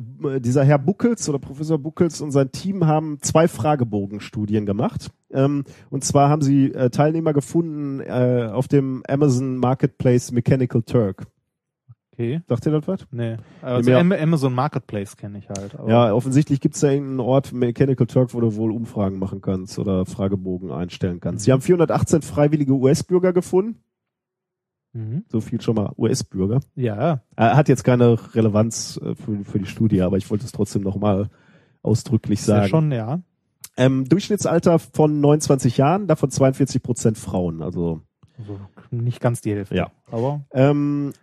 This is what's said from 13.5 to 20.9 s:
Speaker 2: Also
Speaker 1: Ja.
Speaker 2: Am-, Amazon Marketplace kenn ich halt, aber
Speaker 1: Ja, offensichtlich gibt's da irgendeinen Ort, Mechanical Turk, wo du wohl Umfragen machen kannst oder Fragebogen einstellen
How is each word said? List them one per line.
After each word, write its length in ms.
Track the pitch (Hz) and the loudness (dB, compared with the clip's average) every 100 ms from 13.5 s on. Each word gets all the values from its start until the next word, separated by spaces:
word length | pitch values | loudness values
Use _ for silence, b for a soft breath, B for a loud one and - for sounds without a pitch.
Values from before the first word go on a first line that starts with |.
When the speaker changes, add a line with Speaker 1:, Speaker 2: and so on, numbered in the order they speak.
| - | -14
Speaker 2:
Also 280 | 131 123 120 | -4 0 4
Speaker 1:
Ja. 80 | 127 | 4
Speaker 2:
Am-, 120 | 175 | 4
Amazon 420 | 190 156 160 131 | 2 0 0 0
Marketplace 600 | 123 147 127 - 104 98 - | 0 -2 -4 -6 -8 -8 -12
kenn 180 | 104 101 | -16 -14
ich 120 | - | -12
halt, 280 | 98 101 - | -10 -10 -8
aber 120 | 110 | 2
Speaker 1:
Ja, 240 | 117 117 | 4 4
offensichtlich 480 | 110 131 131 151 143 | 2 2 2 2 0
gibt's 200 | 156 - | -2 0
da 100 | 143 | 0
irgendeinen 300 | 139 135 131 | 0 -2 -4
Ort, 320 | 117 135 - | 2 2 0
Mechanical 540 | 123 123 117 139 127 120 | -2 -2 2 2 2 2
Turk, 260 | 131 123 | 2 0
wo 60 | 120 | 0
du 140 | 117 104 | 0 0
wohl 160 | 113 | -2
Umfragen 460 | 110 110 110 98 95 | -2 -6 -2 -2 -2
machen 200 | 95 98 | -6 -6
kannst 380 | 98 95 92 - | -6 -6 -6 -6
oder 260 | 98 92 | -2 -2
Fragebogen 680 | 92 - 98 98 92 90 92 | -2 -4 -4 -4 -4 -8 -8
einstellen 480 | 67 87 | -8 -8